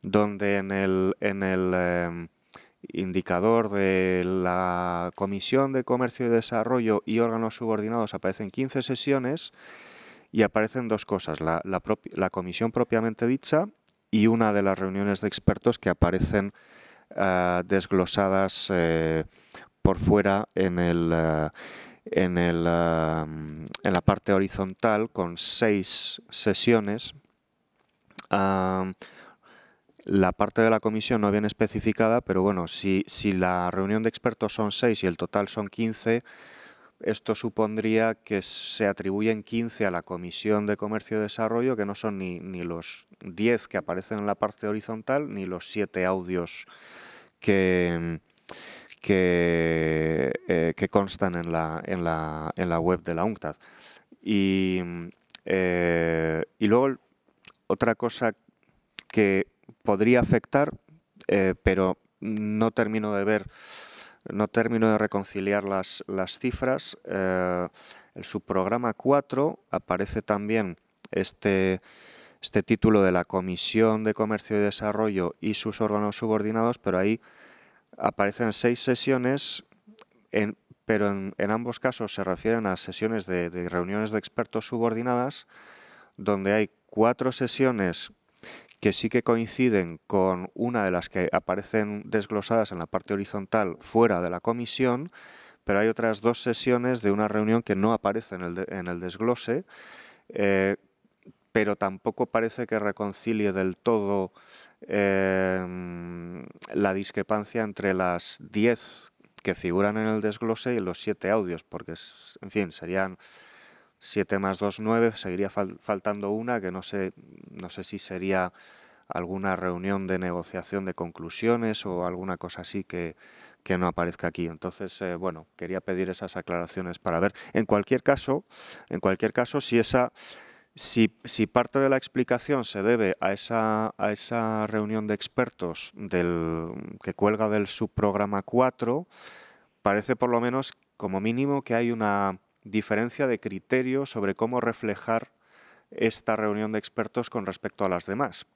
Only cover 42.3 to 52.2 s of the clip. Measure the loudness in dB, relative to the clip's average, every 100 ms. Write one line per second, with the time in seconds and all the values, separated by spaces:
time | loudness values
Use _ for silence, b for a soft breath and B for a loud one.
42.3 | -8 -10 -8 -6 -6 -8 -12 -16 _ -16
43.3 | 0 2 2 0 -6 -4 -6 -4 -4 -2
44.3 | -2 -2 -4 -4 -4 -6 -10 -2 -2 -2
45.3 | -6 -6 -6 -6 -4 -2 0 0 0 -2
46.3 | -4 -4 -10 -16 B B B B B B
47.3 | _ 2 4 6 4 2 0 -4 -6 _
48.3 | _ B B B B B -16 2 4 6
49.3 | 4 4 4 2 2 2 2 0 0 0
50.3 | -2 0 2 2 0 2 2 2 -2 -2
51.3 | 0 -2 -2 -2 -4 -4 -2 0 0